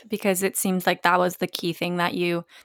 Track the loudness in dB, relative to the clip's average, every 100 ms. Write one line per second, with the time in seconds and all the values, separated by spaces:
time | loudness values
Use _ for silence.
0 | -10 -2 0 2 0 -2 0 0 0 2
1 | 4 4 2 0 -6 -4 -4 -4 -4 -2
2 | -2 0 0 -2 -6 -14